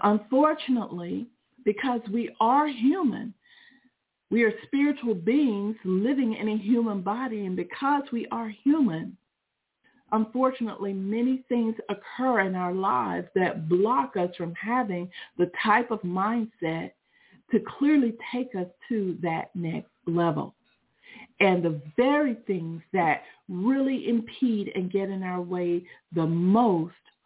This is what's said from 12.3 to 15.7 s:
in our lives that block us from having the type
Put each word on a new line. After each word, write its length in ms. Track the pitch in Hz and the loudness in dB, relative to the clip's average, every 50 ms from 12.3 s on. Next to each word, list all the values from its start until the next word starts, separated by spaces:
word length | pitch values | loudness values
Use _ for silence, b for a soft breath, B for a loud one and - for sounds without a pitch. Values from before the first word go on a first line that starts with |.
| 247 220 190 | 2 2 0
in 120 | 190 185 | 0 0
our 180 | 180 180 180 180 | -2 -2 -2 -2
lives 540 | 190 190 196 - 247 240 196 175 175 175 - - | -2 0 0 0 0 0 -2 -4 -6 -6 -2 0
that 340 | 190 185 180 - - 160 160 | 0 0 0 0 -4 -2 0
block 480 | 175 175 196 220 247 277 262 262 - | 2 2 4 4 2 2 0 -2 -2
us 140 | 202 175 180 - | -2 -2 -2 -4
from 180 | - 175 170 170 | -6 -8 -8 -8
having 560 | - - 208 233 254 254 202 185 175 175 180 B B B B B - | -8 -6 -2 -2 -2 0 -2 -4 -6 -6 -8 B B B B B -2
the 120 | 175 175 175 - | -2 0 -2 -2
type 300 | - 214 | 2 2